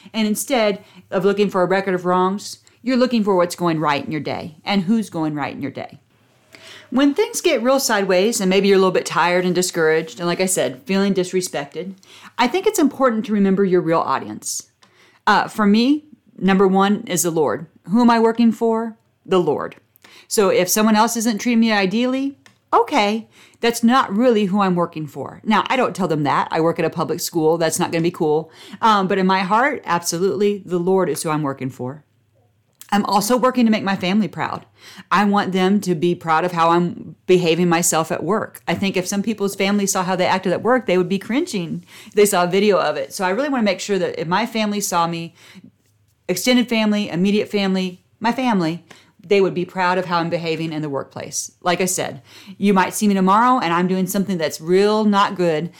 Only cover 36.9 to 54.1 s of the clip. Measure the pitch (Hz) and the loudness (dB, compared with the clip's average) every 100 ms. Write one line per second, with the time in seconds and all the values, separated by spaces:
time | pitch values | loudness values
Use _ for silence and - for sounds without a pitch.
36.9 | - - - - 185 170 165 180 170 170 | -4 -14 -6 2 2 4 2 2 2 2
37.9 | 160 160 170 151 214 - - - 175 196 | 0 -2 -4 -2 -2 -4 -10 -6 -4 -2
38.9 | 185 175 202 196 214 202 196 196 202 196 | -2 -4 -4 -4 -2 -4 -2 0 0 0
39.9 | 196 180 180 180 185 190 147 202 254 208 | -2 -2 0 0 0 0 -2 0 0 2
40.9 | 180 175 190 - 247 359 196 165 170 - | 0 0 -2 -2 -4 -4 -4 -6 -8 -12
41.9 | - - 208 208 185 175 190 208 175 151 | -20 -4 2 4 4 2 2 4 4 2
42.9 | 147 135 - 185 196 294 262 208 185 - | -2 -6 -4 -4 -2 -2 0 0 -2 -2
43.9 | 196 165 - 165 185 233 226 214 202 196 | -2 -2 -4 -2 -2 -2 -4 -4 -4 -2
44.9 | 175 170 170 170 - - - - _ _ | -2 -2 -4 -10 -16 -20 -20 -20 _ _
45.9 | _ _ _ - 180 254 247 247 226 214 | _ _ _ -8 -4 0 2 2 -2 0
46.9 | 208 208 165 196 208 - 208 196 190 185 | -2 -2 -2 0 0 -2 -2 -2 -2 -4
47.9 | 180 _ - 220 240 254 202 160 170 - | -10 _ -6 -4 -2 0 0 -2 -4 -12
48.9 | - _ _ 165 202 185 151 175 185 180 | -20 _ _ 0 2 2 -2 -6 -2 -2
49.9 | 185 175 175 165 170 165 160 165 151 151 | 0 -2 -2 -2 -4 -4 -4 -4 -6 -6
50.9 | 135 - - - - - _ 180 175 185 | -6 -8 -12 -12 -10 -10 _ -2 -2 -2
51.9 | - 131 139 - - - 190 196 190 185 | -4 -6 -8 -18 -20 -20 -2 2 2 2
52.9 | - 208 196 190 202 240 156 165 170 180 | 0 0 2 2 4 4 2 0 0 0
53.9 | 185 180 | 0 -2